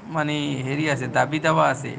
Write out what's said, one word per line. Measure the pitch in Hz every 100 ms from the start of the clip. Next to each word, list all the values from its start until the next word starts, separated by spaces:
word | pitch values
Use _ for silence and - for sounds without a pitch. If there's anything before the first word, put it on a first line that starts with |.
| -
মানে, | 160 147 151 143 131
হেৰি | 131 143 156
আছে, | 135 123
দাবী | 127 131 156
দাৱা | 160 160 147
আছে, | 127 139